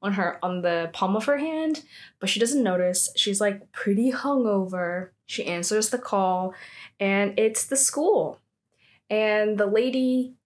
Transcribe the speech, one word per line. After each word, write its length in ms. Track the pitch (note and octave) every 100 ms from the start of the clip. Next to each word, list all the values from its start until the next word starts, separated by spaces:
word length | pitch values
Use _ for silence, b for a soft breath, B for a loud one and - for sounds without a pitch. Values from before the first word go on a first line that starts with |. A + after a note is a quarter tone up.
on 100 | G3
her, 260 | G3+ F3+ -
on 180 | F3+ F3+
the 280 | F3 E3+ E3
palm 240 | - F#3+ G#3
of 80 |
her 140 | G#3+ C#4+
hand, 440 | D#4 D#4 D#4+ D4+ B B B B
but 80 | F#3+
she 100 | G#3
doesn't 240 | A#3 C#4
notice. 480 | G#3 F3+ F3+ F#3 - -
She's, 240 | G#3 G3+
like, 320 | G#3 G3+ -
pretty 400 | - G#3 G3+ B3+
hungover. 1000 | B3 C#4+ C#4 A#3 G3 F#3 F#3 F3 F3+ F#3 _ -
She 160 | -
answers 460 | - F3 F3 G#3+ G#3+
the 80 | B3
call, 560 | - G3+ F#3 F#3 F#3 B B B B _
and 360 | G3 G3 G3+ G3+
it's 300 | A3 A3 -
the 80 |
school. 640 | F3+ - C#4+ D#4+ G#3 D#3+ - _ _ _ b b b _
And 480 | G#3+ G#3+ G#3+ G#3+ G#3
the 80 | G3+
lady 680 | A3 B3+ C4 B3+ B3+ B3+ -